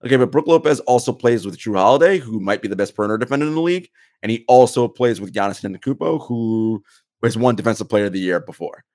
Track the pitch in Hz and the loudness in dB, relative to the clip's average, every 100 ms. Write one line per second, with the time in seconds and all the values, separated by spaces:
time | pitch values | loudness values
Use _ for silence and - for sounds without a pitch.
0 | 120 131 123 135 - 165 151 143 - 123 | 2 2 2 0 2 2 4 -2 2 0
1 | 120 - 120 117 98 123 - 101 95 135 | 0 -2 0 0 -4 -12 -6 2 4 6
2 | 170 196 123 110 95 101 101 98 98 - | 4 2 -4 -8 -4 -4 -4 -4 -4 -2
3 | 104 110 123 139 151 156 170 180 180 _ | -4 -2 -2 -2 -2 -2 -2 -4 -6 _
4 | _ _ 104 113 - 127 120 - 120 - | _ _ -6 -6 4 6 6 2 -2 0
5 | 127 101 98 104 101 101 101 92 - 135 | -2 -2 -6 -4 -4 -4 -10 -8 -8 -4
6 | 165 160 - 120 113 113 110 110 _ _ | -2 -4 -4 -6 -2 -2 -2 -4 _ _
7 | _ _ 117 113 123 113 113 110 - 107 | _ _ -4 2 0 2 -2 -4 -2 0
8 | 104 95 92 87 85 80 85 - _ | 0 -2 -2 -2 -4 -14 -14 -14 _